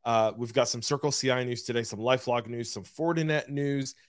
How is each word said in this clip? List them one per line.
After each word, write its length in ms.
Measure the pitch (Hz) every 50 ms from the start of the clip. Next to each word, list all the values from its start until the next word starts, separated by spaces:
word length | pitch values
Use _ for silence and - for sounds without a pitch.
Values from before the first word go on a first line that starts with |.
| _
Uh, 260 | 117 117 113 110 110 107
we've 160 | 113 120 113
got 160 | 113 131 123 117
some 140 | - 120
Circle 280 | 113 - 147 135 - 147
C 200 | 135 - - 131
I 120 | 127 127 127
news 180 | 123 120 113
today, 200 | - - 117 120
some 160 | 113 - 113 101
LifeLock 480 | 110 123 131 127 - 127 120 120 -
news, 240 | 113 120 117 117 -
some 120 | - 104
Fortinet 680 | 92 - - - 156 165 170 165 160 156 151 151 - -
news, 460 | 143 143 143 143 139 139 135 135 - _ _